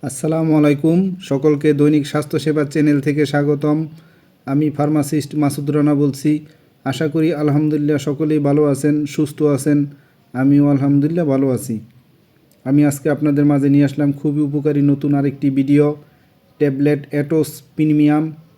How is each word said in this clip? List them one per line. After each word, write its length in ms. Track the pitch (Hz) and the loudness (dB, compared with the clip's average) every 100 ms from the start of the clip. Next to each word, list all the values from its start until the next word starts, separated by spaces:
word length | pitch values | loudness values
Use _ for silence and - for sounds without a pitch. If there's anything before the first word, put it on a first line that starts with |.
আসসালামু 540 | 143 - 160 160 160 151 | -10 -6 -4 -2 2 2
আলাইকুম, 580 | 147 143 156 170 190 180 | 2 2 2 2 0 -4
সকলকে 520 | - 139 151 147 151 | -4 -2 0 2 0
দৈনিক 340 | 143 147 151 139 | 2 4 2 0
স্বাস্থ্যসেবা 580 | 151 147 160 156 151 147 | -6 -4 -4 -2 -2 -2
চ্যানেল 360 | 156 151 147 | 0 2 2
থেকে 240 | 143 147 143 | 0 -2 0
স্বাগতম। 640 | 147 143 147 151 151 160 - _ _ _ _ - | 0 0 0 0 -2 -4 -12 _ _ _ _ -4
আমি 240 | 139 151 | 0 0
ফার্মাসিস্ট 680 | 147 147 151 143 156 139 151 | 0 0 0 0 -4 -4 -2
মাসুদ 340 | 143 143 143 | -2 -2 -4
রানা 260 | 147 147 143 | 0 2 2
বলছি। 500 | 143 135 156 151 151 _ _ _ | 0 0 -2 -2 -6 _ _ _
আশা 240 | 135 131 160 | -8 -4 -2
করি 260 | 156 156 | 0 -2
আলহামদুলিল্লাহ 640 | 151 151 147 151 151 147 151 | 0 0 0 0 0 0 -2
সকলেই 420 | 147 139 160 151 | -2 -4 0 0
ভালো 260 | 143 143 151 | 2 2 2
আছেন, 400 | 135 151 151 147 | 0 0 0 -2
সুস্থ 380 | - 151 151 | -4 -4 0
আছেন। 440 | 151 139 139 147 143 - _ _ _ | 0 0 0 0 0 -6 _ _ _
আমিও 360 | 123 135 143 143 | -2 2 4 4
আলহামদুলিল্লাহ 560 | 139 139 143 143 170 160 | 2 2 2 2 0 0
ভালো 240 | 135 135 | 0 0
আছি। 300 | 123 - 110 - _ _ _ _ _ _ _ | -2 -4 -10 -10 _ _ _ _ _ _ _
আমি 220 | 127 143 147 | 0 2 2
আজকে 240 | 143 160 | 0 -4
আপনাদের 360 | 147 151 143 147 | -2 0 2 2
মাঝে 240 | 143 139 | 2 2
নিয়ে 160 | 143 143 | 4 2
আসলাম 260 | 139 143 | 0 -2
খুবই 300 | 143 151 143 | -2 -4 -2
উপকারী 400 | 147 147 147 143 | -2 -2 -2 0
নতুন 320 | 143 139 143 | 2 0 0
আরেকটি 360 | 143 139 139 147 | 0 0 -2 -2
ভিডিও, 480 | 135 135 143 147 147 - _ _ _ _ _ | 0 2 2 2 -2 -12 _ _ _ _ _
ট্যাবলেট 500 | 147 135 143 147 143 | -2 0 0 0 -2
অ্যাটোস 520 | 147 143 160 147 - - - | -4 -2 -2 -2 -6 -20 -4
প্রিমিয়াম। 580 | 156 151 147 151 160 156 - | 0 2 2 2 -2 -8 -20